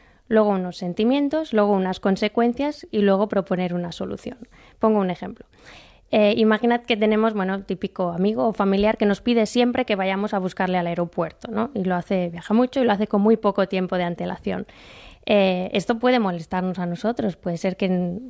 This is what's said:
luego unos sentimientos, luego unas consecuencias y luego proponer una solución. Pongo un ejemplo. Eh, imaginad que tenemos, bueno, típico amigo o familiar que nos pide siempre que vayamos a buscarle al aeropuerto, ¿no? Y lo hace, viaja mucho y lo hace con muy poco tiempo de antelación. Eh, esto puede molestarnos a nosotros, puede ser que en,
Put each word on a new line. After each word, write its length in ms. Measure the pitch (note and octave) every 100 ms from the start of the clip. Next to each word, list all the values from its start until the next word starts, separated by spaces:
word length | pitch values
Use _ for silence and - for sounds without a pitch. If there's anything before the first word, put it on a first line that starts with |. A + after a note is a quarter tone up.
| _ _ -
luego 220 | A3 G#3
unos 280 | G3 F3+ E3+
sentimientos, 760 | F3+ F3 A3 C#4 C#4+ D#4 D#4+
luego 200 | G#3+ G#3
unas 260 | G3+ F#3 F#3
consecuencias 880 | G3+ F#3+ G#3+ - A#3+ A#3+ C#4+ D4 -
y 120 | G#3+
luego 280 | G3+ G3 G#3
proponer 460 | G3+ F#3+ F3+ F3+ F3
una 160 | F3
solución. 460 | E3 F#3+ G3 - - - - - -
Pongo 180 | A3 G#3+
un 140 | F#3
ejemplo. 340 | F3 F#3 - - _ - - - _ -
Eh, 240 | A3+ G#3 A3+
imaginad 460 | A3 G#3+ A#3 A#3+
que 120 | - A3+
tenemos, 380 | G#3+ G#3+ A3
bueno, 300 | G#3 F#3 G3
típico 480 | G3 F#3 F#3 - F3+
amigo 340 | E3+ G3 A3+ B3
o 60 |
familiar 440 | - G3 G3 G#3 -
que 80 | G#3
nos 140 | G3
pide 260 | - A#3 G#3+
siempre 380 | B3 A#3+ A#3+
que 140 | B3+ G3+
vayamos 360 | F#3+ F#3+ G#3
a 60 | G3+
buscarle 380 | F#3 - F#3 F3+
al 100 | F3
aeropuerto, 640 | E3+ F3 - E3 - -
¿no? 180 | G#3+ A#3 G#3+
Y 80 |
lo 120 | F#3 F3+
hace, 340 | - F#3+ F3
viaja 240 | E3+ -
mucho 260 | G#3+ B3 C#4
y 60 | A#3
lo 80 |
hace 140 | G3+ G#3+
con 120 | G#3
muy 140 | G#3 A3+
poco 320 | G#3+ F#3+ F#3+
tiempo 300 | F#3+ F#3 F#3
de 60 | F3
antelación. 640 | E3+ F3 F#3 - F#3 G3 - - - - - -
Eh, 440 | G#3 F#3+ F3+ F#3
esto 260 | G3+ F3 A#3
puede 200 | B3 B3
molestarnos 600 | G3+ F3 E3 F#3 F#3 F#3
a 60 | F3
nosotros, 500 | E3+ G#3 A#3+ G#3+ E3+
puede 220 | F#3 E3+
ser 180 | F#3+ F3+
que 120 | F#3+
en, 380 | F3+ F3+ F#3 B3+